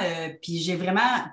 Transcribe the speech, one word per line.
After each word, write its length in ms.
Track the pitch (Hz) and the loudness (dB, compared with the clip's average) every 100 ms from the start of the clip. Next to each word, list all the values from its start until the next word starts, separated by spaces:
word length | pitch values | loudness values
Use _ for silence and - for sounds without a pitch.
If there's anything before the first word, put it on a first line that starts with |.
Euh, 260 | 180 165 160 - | 0 -2 -6 -8
puis 180 | - 170 | -6 -2
j'ai 160 | 165 175 | 0 0
vraiment 480 | 180 196 247 240 - | 2 4 4 2 -2